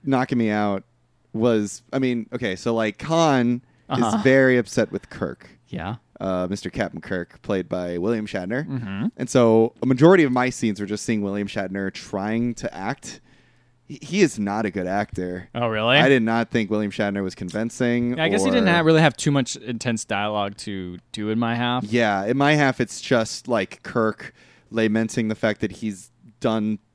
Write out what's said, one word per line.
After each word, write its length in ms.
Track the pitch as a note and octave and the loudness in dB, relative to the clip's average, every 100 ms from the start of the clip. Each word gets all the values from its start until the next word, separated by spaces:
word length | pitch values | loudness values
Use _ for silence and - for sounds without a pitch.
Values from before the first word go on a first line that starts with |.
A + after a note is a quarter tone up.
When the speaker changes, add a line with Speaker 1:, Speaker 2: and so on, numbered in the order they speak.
Speaker 1:
knocking 320 | - C3 C3 B2 | 0 0 0 0
me 140 | A2+ | 0
out 320 | G#2+ G#2 G2 - _ _ _ _ | 0 0 -2 -8 _ _ _ _
was, 500 | A2+ A#2+ A2 G#2 - _ | -2 2 2 -2 -8 _
I 60 | C3+ | -2
mean, 260 | C3 A#2+ A2 | 0 -2 -6
okay, 220 | A#2+ A2+ F#2 | -6 -4 -4
so, 180 | A#2+ | -2
like, 240 | A2+ A2 G2+ | 0 -2 -4
Khan 640 | C#3+ E3 D#3+ C3+ A#2+ B2 _ _ - | -2 2 4 4 2 0 _ _ -8
Speaker 2:
Uh-huh. 280 | C3 A#2 G#3+ | -2 0 2
Speaker 1:
is 60 | |
very 360 | C3 C3+ C3 B2+ | 6 6 6 4
upset 320 | A#2 - G#2+ | 2 -2 -2
with 180 | G2 - | -4 -10
Kirk. 380 | - E2+ B1 - _ _ | -8 -8 -8 -18 _ _
Speaker 2:
Yeah. 280 | E2 E2+ A#2 _ - | -10 -8 -10 _ -8
Speaker 1:
Uh, 260 | F#2+ F#2 F2+ | -4 -2 -4
Mister 200 | G2 F#2 | -6 -8
Captain 300 | A2+ G2+ D#2+ | -6 -6 -6
Kirk, 400 | - F#2 F2 - | -6 -6 -6 -12
played 260 | - G2 E2+ | -4 -4 -2
by 300 | F2+ F2+ F2 | -4 -4 -2
William 280 | F#2+ A#2 G#2+ | -2 -2 -4
Shatner. 400 | G2+ F2+ B2 D#3 | -6 -4 -6 -4
Speaker 2:
Mm-hmm. 400 | C3+ A2 G2 F#3 - | -8 -6 -6 -6 -6
Speaker 1:
And 140 | B2+ | 0
so 440 | B2+ A#2 A2+ A2+ _ | 4 6 6 4 _
a 40 | C3 | -2
majority 380 | B2+ D#3 F#3 | 6 8 8
of 80 | C#3+ | 6
my 180 | B2+ B2+ | 2 -2
scenes 300 | - A2+ G2+ | 0 -2 -2
were 60 | G2+ | -6
just 180 | G#2 | -6
seeing 180 | - A2 | -2 -2
William 240 | G2+ G2+ G2+ | -2 -4 -4
Shatner 460 | A2 F#2+ G2 F#2+ | -6 -6 -6 -6
trying 640 | - - G2+ G2+ A2+ A#2+ | -8 -8 -6 -4 -2 -2
to 200 | A#2 - | -4 -10
act. 460 | E2+ G2 C3+ - - _ _ _ _ _ _ _ | -8 -8 -8 -12 -20 _ _ _ _ _ _ _
He, 120 | D3+ | -18
he 180 | C#3 F#3 | -4 2
is 180 | E3+ - | 2 2
not 280 | G2+ G#2 G#2+ | -4 -2 -4
a 40 | |
good 160 | F#2+ F2+ | -4 -2
actor. 600 | G2 G#2+ - F2+ F2+ - | -2 -4 -6 -6 -8 -10
Speaker 2:
Oh, 120 | A#2 A#2+ | -4 -4
really? 280 | A2 A2+ C#3 | 0 4 4
Speaker 1:
I 140 | C3 | 6
did 120 | C3 | 4
not 280 | A2+ A2+ A2+ | 4 0 0
think 200 | A#2+ G2+ | 0 0
William 200 | G#2+ G#2 | -2 -2
Shatner 300 | - G#2 G2+ | -2 -4 -2
was 100 | F#2+ | -6
convincing 840 | - F2+ G#2 A2+ - A#2+ A#2+ A#2+ B2+ | -6 -8 -6 -6 -2 0 0 -2 -2
Speaker 2:
Yeah, 60 | |
I 40 | D#3+ | 0
guess 160 | G3 | 2
he 60 | - | 2
didn't 180 | B3 F#3+ | 2 4
Speaker 1:
or 40 | |
Speaker 2:
have, 120 | E3+ | 4
really 160 | D#3+ D#3+ | 6 6
have 160 | D#3+ - | 4 2
too 140 | - | 0
much 260 | C#3+ B2 - | 2 0 -6
intense 480 | A2 A#2 B2+ A2+ | -8 -6 -4 -4
dialogue 540 | - G2+ G#2 G#2 G2+ G2+ | -2 -4 -2 -2 -4 -6
to 400 | - G2 F2+ F2 _ | -8 -8 -8 -12 _
do 180 | - G#2+ | -8 -2
in 80 | A2 | 0
my 160 | A#2 | 0
half. 300 | A#2 A#2+ B2 | 0 -2 -2
Speaker 1:
Yeah, 420 | G#2+ A#2+ A2 G2 G2+ | 0 2 2 2 0
in 100 | C3 | 2
my 160 | C#3 | 4
half, 280 | D3+ C#3 B2+ | 4 2 0
it's 180 | B2 - | -4 -6
just, 480 | - B2 A2 - - | 0 0 0 -6 -2
like, 340 | A#2 F#2+ - | -2 -2 -8
Kirk 520 | - B2 A2 G#2 - _ - _ _ | -6 0 0 -2 -14 _ -20 _ _
lamenting 580 | A2+ A2 A2 A2 - A2 | 0 2 2 0 -2 -2
the 60 | |
fact 280 | A2 A2 G#2 | 0 -2 0
that 100 | G#2+ | -4
he's 380 | F#2 A2 G2 - _ - _ | -4 -8 -8 -16 _ -20 _
done 380 | B2 A2+ G#2+ G#2+ _ | -2 0 -2 -4 _